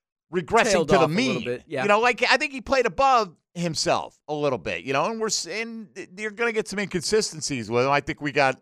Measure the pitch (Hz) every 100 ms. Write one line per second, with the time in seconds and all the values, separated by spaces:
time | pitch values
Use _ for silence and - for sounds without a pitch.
0 | _ _ _ 170 143 214 220 190 151 190
1 | 160 170 262 - 120 123 - 135 165 208
2 | 247 247 240 254 302 269 202 262 240 170
3 | 269 247 202 151 _ 170 175 160 170 123
4 | 67 _ - 151 147 123 95 87 104 135
5 | 175 226 220 - - 196 233 226 208 -
6 | - 180 214 202 233 220 - 196 202 180
7 | - 214 208 156 - 139 104 120 131 143
8 | 143 156 147 139 135 131